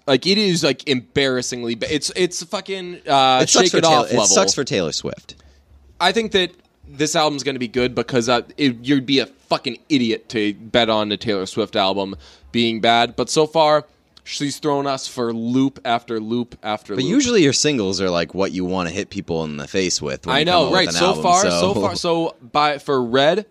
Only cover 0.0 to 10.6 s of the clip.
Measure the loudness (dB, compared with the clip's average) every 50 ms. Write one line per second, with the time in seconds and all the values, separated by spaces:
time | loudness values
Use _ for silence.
0 | _ 0 0 2 4 2 2 2 2 2 2 2 2 0 -2 -2 -2 -2 -2 -2
1 | -2 -4 _ 0 0 2 0 -2 -4 -4 -8 -6 -6 -6 -4 -4 -4 -4 -2 -4
2 | -4 -4 -2 -2 -2 -2 -2 -8 -10 -8 -8 -8 -6 -8 -10 -10 -8 -12 -14 -12
3 | -2 0 2 4 4 4 4 4 4 4 4 4 4 4 2 4 4 4 4 4
4 | 2 2 0 2 2 4 4 4 2 2 0 -2 -4 -2 -2 -2 0 -2 -4 -4
5 | -6 -8 -10 -10 -16 -20 -20 -20 _ -20 _ _ _ _ -20 -20 _ _ _ _
6 | 0 0 2 0 -2 0 0 0 0 0 -4 _ _ _ _ _ -20 -20 -4 -2
7 | -2 0 2 0 0 0 -2 -4 -4 -6 -4 -4 -6 -4 0 0 0 0 0 -4
8 | -4 0 0 0 2 2 0 0 0 -6 -4 0 0 0 0 -2 0 0 0 0
9 | 2 2 2 2 0 0 -8 _ _ _ -4 -2 -2 -8 -10 -10 _ _ 0 2
10 | 2 0 0 -2 -6 -6 -4 -2 -2 -2 -2 -6